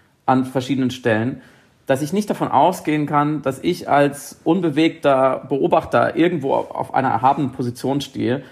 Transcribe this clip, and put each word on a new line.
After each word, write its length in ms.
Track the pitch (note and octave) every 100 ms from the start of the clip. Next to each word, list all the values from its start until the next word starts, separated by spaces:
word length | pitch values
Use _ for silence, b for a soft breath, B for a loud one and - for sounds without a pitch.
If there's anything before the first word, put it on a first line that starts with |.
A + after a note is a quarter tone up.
| b _
an 200 | - C3
verschiedenen 460 | B2+ C3+ B2 C3 B2+
Stellen, 520 | B2 A#2+ G#2+ A#2 C#3+ B B B B -
dass 140 | C3+
ich 100 | D3+
nicht 160 | G3 G3+
davon 200 | G3+ D3
ausgehen 580 | B2+ D#3+ F3+ - D3+ D3
kann, 360 | D3 D3 D3+
dass 180 | C#3 C3
ich 260 | E3 F3+ -
als 520 | C#3+ C#3+ C#3+ - -
unbewegter 1040 | D#3+ F#3 F3 C#3+ E3 - D3 C3 C3 C3 -
Beobachter 680 | C#3 E3+ E3 - A#2+ A#2 D#3+
irgendwo 360 | F3 F3 C3+
auf 400 | A#2+ - - -
einer 160 | - B2+
erhabenen 420 | A2 C3 C#3+ C3
Position 480 | - B2 A#2+ B2+ C#3+
stehe 420 | - - A2 C3+ B